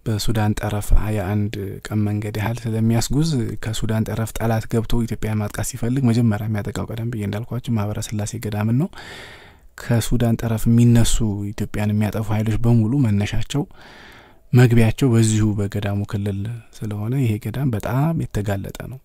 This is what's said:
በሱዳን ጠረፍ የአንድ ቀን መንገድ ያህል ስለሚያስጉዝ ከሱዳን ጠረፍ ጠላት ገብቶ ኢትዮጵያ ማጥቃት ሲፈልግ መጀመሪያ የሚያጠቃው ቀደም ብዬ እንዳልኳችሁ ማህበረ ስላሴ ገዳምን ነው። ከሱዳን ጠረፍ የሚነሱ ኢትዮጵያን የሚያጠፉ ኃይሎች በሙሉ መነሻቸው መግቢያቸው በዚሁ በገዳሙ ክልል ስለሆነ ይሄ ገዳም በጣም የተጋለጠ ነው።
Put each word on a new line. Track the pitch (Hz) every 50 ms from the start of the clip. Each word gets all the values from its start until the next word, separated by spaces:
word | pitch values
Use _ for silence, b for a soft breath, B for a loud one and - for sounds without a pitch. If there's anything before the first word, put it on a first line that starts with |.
በሱዳን | _ - 107 104 - - 107 107 104 107 104
ጠረፍ | - 104 104 104 104 - - - - -
የአንድ | 110 107 104 92 92 104 104 104 101 104 104 98 98 98 95
ቀን | - - 107 107
መንገድ | 104 104 104 104 104 104 104
ያህል | 107 101 110 120
ስለሚያስጉዝ | 120 - 120 110 113 113 113 117 117 110 - 117 139 160 165 151 123 110 107 101 -
ከሱዳን | - 110 110 - - 110 110 110 107
ጠረፍ | - 107 110 113 - -
ጠላት | - 110 113 113 110 -
ገብቶ | - - 113 110 - - 120
ኢትዮጵያ | 113 - 110 - - 107 110
ማጥቃት | 107 104 104 - - 107
ሲፈልግ | - - 120 131 117 127 139 135
መጀመሪያ | 120 113 120 120 113 101 104 107
የሚያጠቃው | 107 107 104 101 104 - - -
ቀደም | - 113 113 113 117
ብዬ | 117 107 104
እንዳልኳችሁ | 101 104 104 120 - 120 120 - -
ማህበረ | 117 107 101 104 104 110
ስላሴ | 107 - 110 104 104 104 - 110
ገዳምን | - 107 104 104 104 113 117
ነው። | 127 165 196 B B B B B B B B B B B B B B B B _
ከሱዳን | - - - 120 117 - - 139 120 120 117 113
ጠረፍ | - - 117 113 110 -
የሚነሱ | 117 117 117 120 120 117 117 117 - - - 120 107 98 101 101
ኢትዮጵያን | 101 107 - 104 - - 104 107 107
የሚያጠፉ | 104 104 107 104 - - 110 101
ኃይሎች | 113 107 110 113 107 104
በሙሉ | 110 117 120 117 107 107 131 147
መነሻቸው | 131 110 101 101 107 - - - 110 - - 139 180 - B B B B B B B B B B B B B B B - -
መግቢያቸው | 123 127 117 120 117 113 110 - - 143 131
በዚሁ | 113 113 113 110 107 107 104 107 101
በገዳሙ | 107 101 98 - 104 98 101 101 101 101
ክልል | - - 104 101 104 98 98 98 113 120 117 - -
ስለሆነ | - - 120 107 104 104 107 113 127
ይሄ | 143 131 110 104 107
ገዳም | - 113 98 123 147 139
በጣም | 113 101 - - 113 131 143 165 165 156
የተጋለጠ | 123 - - 110 101 107 98 98 98 - - - -
ነው። | 95 123 131 _